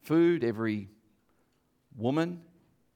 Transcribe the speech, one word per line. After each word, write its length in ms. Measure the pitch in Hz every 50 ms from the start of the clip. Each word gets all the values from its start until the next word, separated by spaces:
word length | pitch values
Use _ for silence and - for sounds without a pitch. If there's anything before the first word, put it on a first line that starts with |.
| -
food, 420 | - 151 165 170 170 175 156 120
every 420 | 117 104 110 113 110 107 104 98 98 - _ _ _ _ _ _ _ _ _ _ _ _ _ _ _ _ _ _ _ - 117
woman 420 | 110 123 139 156 165 175 175 170 - - _ _ _ _ _ _ _ _ _